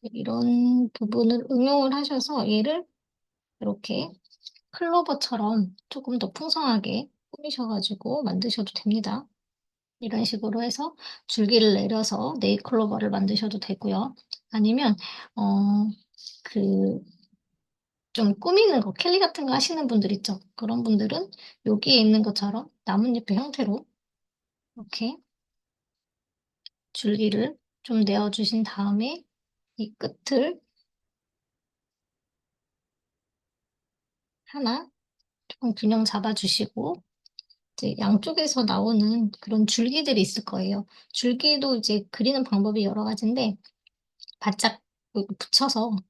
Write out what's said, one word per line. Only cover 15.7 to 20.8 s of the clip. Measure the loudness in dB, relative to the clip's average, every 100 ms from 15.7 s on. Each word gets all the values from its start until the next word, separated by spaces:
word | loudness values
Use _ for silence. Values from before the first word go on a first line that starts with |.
| 4 2 -2 _ _ -20 -18
그, | -8 -2 0 2 2 -2 -10 _ _ _ _ _ _ _ _ _ _
좀 | 0 2 2
꾸미는 | 4 6 6 4
거, | 0
캘리 | -2 2 4
같은 | 2 0 -2
거 |
하시는 | 0 0 -2 2
분들 | 2 2
있죠? | -2 -4 -8 _
그런 | -10 -4 -2